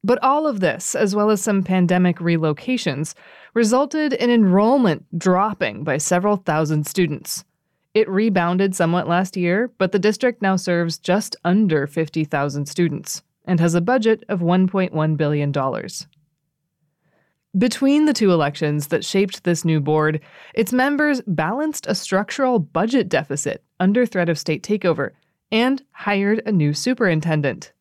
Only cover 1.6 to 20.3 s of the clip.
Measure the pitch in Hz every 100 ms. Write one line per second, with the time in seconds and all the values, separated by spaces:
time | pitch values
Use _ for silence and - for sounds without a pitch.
1.6 | 190 185 180 180 180 165 170 170 156 147
2.6 | - 254 - 135 160 - - - - 226
3.6 | 226 247 285 311 302 269 240 240 202 185
4.6 | 214 277 233 151 - 170 185 180 208 202
5.6 | 139 101 151 143 - 180 202 202 - 156
6.6 | 156 156 147 - 170 147 - - - _
7.6 | _ _ _ - 220 190 226 190 170 185
8.6 | 196 185 165 175 - 170 185 190 175 185
9.6 | 240 _ 185 202 202 214 254 240 196 190
10.6 | 185 175 170 160 - 190 214 - 170 185
11.6 | 214 156 139 - 160 160 151 147 143 139
12.6 | 143 - 175 143 156 - _ _ - 180
13.6 | 170 170 175 254 220 220 - 196 170 180
14.6 | 185 196 185 156 156 156 147 147 143 143
15.6 | 135 123 - - - _ _ _ _ _
16.6 | _ _ _ _ _ _ _ _ _ 190
17.6 | 240 - 277 285 302 277 208 170 147 143
18.6 | 151 151 143 160 - 196 196 - - 170
19.6 | 170 160 143 156 151 156 -